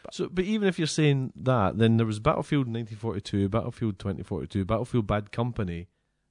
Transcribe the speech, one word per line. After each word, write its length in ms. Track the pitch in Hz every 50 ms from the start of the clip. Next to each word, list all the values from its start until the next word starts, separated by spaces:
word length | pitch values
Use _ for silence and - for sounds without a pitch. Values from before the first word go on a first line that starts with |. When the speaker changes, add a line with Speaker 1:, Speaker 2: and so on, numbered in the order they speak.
| -
Speaker 1:
But 100 | - -
Speaker 2:
So, 140 | - - -
but 160 | 185 185 190
even 200 | 202 214 214 202 190
if 100 | 170 -
you're 80 | 160
saying 480 | 143 - - 156 147 139 135 131 - -
that, 400 | - - 127 127 120 98 87 -
then 220 | 101 113 113 113 113
there 80 | 117
was 120 | 110 104 107
Battlefield 480 | 110 143 - - 147 - 156 143 131
nineteen 300 | 120 113 117 117 107 110
forty-two, 540 | 104 113 113 85 104 - - - 101 98 98
Battlefield 480 | 101 117 - 120 - - 120 110 95 -
twenty 240 | - 101 90 -
forty-two, 420 | 104 - 104 76 67 82 - 101 95
Battlefield 420 | 92 113 104 123 - - 120 104
Bad 260 | - 104 104 101 -
Company. 560 | - 117 120 123 117 - 104 90 85 85 87 - _ _ _ _ _ _ _ _